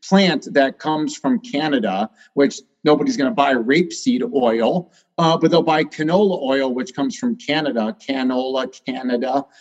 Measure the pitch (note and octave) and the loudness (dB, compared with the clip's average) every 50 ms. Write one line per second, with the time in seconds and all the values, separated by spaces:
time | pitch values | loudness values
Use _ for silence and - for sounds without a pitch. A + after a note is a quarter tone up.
0 | - - F#3+ G3 G3 F3+ D#3 C3+ - - - C#3+ C3+ C3 - - - D3+ D#3 D3+ | -4 2 2 4 4 4 2 0 -4 -2 2 2 2 2 0 -4 -4 -4 -2 -2
1 | D3+ C#3 - - - C3+ B2 A2+ - - - C#3+ D3+ D#3 C#3+ B2+ G#2+ G#2 F#2+ F#2+ | -2 -4 -6 -4 -2 -2 -2 -2 -2 -4 -6 -4 -2 0 0 0 0 -2 -2 -2
2 | G#2+ A2+ _ _ _ _ - C#3 C#3+ C3+ - - - _ _ _ - D3 D3+ - | -4 -6 _ _ _ _ 0 2 2 2 0 -4 -16 _ _ _ 2 2 2 4
3 | D3 C3+ B2 A#2 C#3 C3 A#2 C3+ C#3 C#3+ C3+ B2 A2+ A#2 C#3 E3 F#3 E3+ - - | 2 0 -2 0 0 0 2 2 2 2 2 2 2 2 2 2 2 0 -4 -6
4 | - C3 B2 B2 C3 B2 - C#3 B2 A#2 A2+ A2+ A2+ A#2+ D3+ F3+ E3+ _ _ _ | -2 0 0 0 0 -2 -2 0 2 2 2 2 0 0 0 -2 -4 _ _ _
5 | _ _ _ - E3+ D#3+ E3 D#3+ D#3 D#3+ E3 E3 D#3+ E3 D#3 D#3 D#3 D3+ - - | _ _ _ 0 2 2 2 4 2 2 4 2 2 2 2 0 0 -2 -4 -4
6 | D#3 D#3 E3+ G3 G#3+ G3 F3 - C#3+ C3 C3+ C#3 C3+ C3 B2 B2+ B2+ - - - | -2 0 2 2 2 2 0 0 -2 -2 0 0 0 0 -2 -4 -6 -6 -6 -4
7 | C#3 C3 - - - B2 A2+ - - - D3 D#3 D3+ C#3 A#2+ A#2 G#2+ A2 G#2+ - | -4 -4 -4 -4 -4 -4 -4 -4 -4 -4 -2 -2 -2 -2 -2 -2 -2 -4 -4 -8
8 | - - C3+ C3+ C3 B2+ C3 B2+ C3 C3 C3 C3 C3 B2+ - - - C#3 B2+ B2+ | -8 -6 -4 -2 -2 -2 -2 -2 -2 -2 -2 -4 -4 -6 -8 -12 -10 -10 -8 -6
9 | B2+ B2 B2 A#2+ B2+ B2+ C3 C#3 C#3 - _ _ | -4 -4 -2 -2 -2 -2 -2 -2 -4 -6 _ _